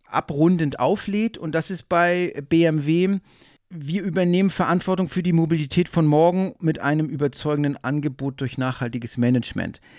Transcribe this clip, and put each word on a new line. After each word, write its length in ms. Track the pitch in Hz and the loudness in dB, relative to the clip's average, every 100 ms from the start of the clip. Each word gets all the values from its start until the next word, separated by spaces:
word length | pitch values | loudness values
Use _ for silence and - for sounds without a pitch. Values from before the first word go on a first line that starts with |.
| _ | _
abrundend 720 | 113 - 147 165 180 151 - | -4 -2 2 4 4 0 0
auflädt. 580 | 127 202 - 208 226 - | 0 0 -2 -2 -4 -4
Und 160 | 160 | -6
das 160 | 160 160 | -4 -4
ist 180 | 180 - | -8 -2
bei 440 | 170 175 180 180 - 143 | 0 2 0 -2 -6 0
B 160 | 165 | 4
M 200 | 165 156 | 4 2
W: 340 | 143 170 185 196 - _ - _ _ | 2 2 2 0 -4 _ -20 _ _
„Wir 320 | 170 143 190 | -12 -6 -4
übernehmen 480 | 190 170 175 175 196 | -2 0 2 4 2
Verantwortung 580 | - 175 175 185 185 180 | 2 0 0 0 -2 -2
für 140 | 180 | -2
die 100 | 175 | 2
Mobilität 560 | 165 160 165 147 - 165 | 2 2 0 0 0 0
von 160 | 175 151 | 2 4
morgen 480 | 147 170 185 190 - | 4 4 2 -2 -2
mit 220 | 160 - | -2 0
einem 260 | 135 151 156 | 0 0 -2
überzeugenden 680 | 131 143 - 151 151 147 143 | -2 -4 -2 -2 0 -2 -4
Angebot 640 | 123 147 147 131 135 131 | -4 -2 -4 -4 -8 -6
durch 180 | 131 - | -6 -4
nachhaltiges 580 | 131 123 120 120 117 - | -4 -4 -6 -6 -6 0
Management.“ 640 | 120 123 - - 87 - _ | 2 2 0 -6 -6 -8 _